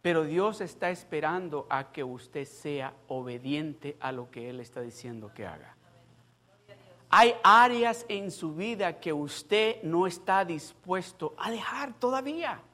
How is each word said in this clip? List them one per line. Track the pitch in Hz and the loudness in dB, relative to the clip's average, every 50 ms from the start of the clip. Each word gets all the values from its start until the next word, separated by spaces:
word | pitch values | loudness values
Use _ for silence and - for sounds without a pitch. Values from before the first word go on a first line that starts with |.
Pero | - 175 170 160 156 | 2 2 2 2 2
Dios | 147 156 180 196 214 208 208 | 2 0 0 0 0 -2 -4
está | 202 165 - - - 175 | -10 -10 -6 -4 -4 -4
esperando | 180 175 - _ 160 151 151 156 170 185 185 165 147 143 - - | -4 -4 -10 _ -6 -2 -2 -2 -2 -2 -4 -6 -6 -8 -4 -4
a | - 135 135 - | -4 -4 -4 -6
que | - 156 | -8 -8
usted | 135 127 123 120 - - - 147 139 | -8 -8 -8 -12 -16 -12 -10 -10 -10
sea | 139 - - - 151 147 139 131 135 131 - - - | -10 -14 -12 -8 -6 -6 -6 -6 -8 -10 -16 -12 -8
obediente | 131 131 123 127 120 123 123 135 143 147 156 156 143 - - 143 147 - | -8 -8 -6 -8 -10 -8 -6 -4 -4 -4 -4 -6 -10 -10 -12 -12 -10 -8
a | - 131 | -8 -8
lo | 131 123 123 120 | -6 -8 -10 -12
que | - 123 117 123 | -14 -12 -12 -10
Él | 127 127 | -10 -12
está | 120 117 - 131 | -14 -12 -12 -10
diciendo | 120 120 113 - - 123 117 113 107 104 | -10 -10 -12 -14 -14 -12 -12 -12 -14 -16
que | - - 104 | -14 -12 -12
haga. | 90 80 73 65 - - _ _ _ _ - - _ _ _ _ _ _ _ _ _ _ _ _ - - - - - - _ - _ | -12 -12 -16 -20 -20 -20 _ _ _ _ -20 -20 _ _ _ _ _ _ _ _ _ _ _ _ -20 -20 -20 -20 -20 -20 _ 0 _
Hay | - 196 233 240 233 - | 8 10 10 8 6 6
áreas | - 185 208 233 247 247 240 233 233 233 226 233 - - | 8 8 10 10 10 8 6 2 2 0 0 -4 -6 -6
en | 214 202 202 190 | -6 -4 -4 -8
su | - - 175 160 151 | -8 -6 -8 -8 -6
vida | 160 196 226 233 196 196 175 160 - | -4 -6 -6 -2 -2 -2 -4 -4 -4
que | - 170 | -6 -4
usted | 156 147 147 143 - - - - 202 214 220 220 220 - | -4 -2 -4 -6 -8 -12 -4 0 2 2 2 2 0 -4
no | - 156 165 170 190 | -4 0 2 2 2
está | 185 175 - - - 190 196 196 | 2 -2 -6 0 2 2 2 2
dispuesto | 170 165 151 - - - _ - 180 185 190 180 - - - 165 151 - - | 0 -4 -8 -8 -12 -20 _ -4 -4 -2 -2 -2 -8 -10 -8 -8 -8 -6 -6
a | - 214 | -6 -6
dejar | 233 220 - - 240 269 285 269 226 | -6 -6 -6 -6 -6 -6 -8 -8 -6
todavía. | - - 247 262 269 262 285 311 339 339 269 185 - - - | -2 -2 0 0 0 -4 -4 -6 -6 -6 -6 -8 -8 -14 -20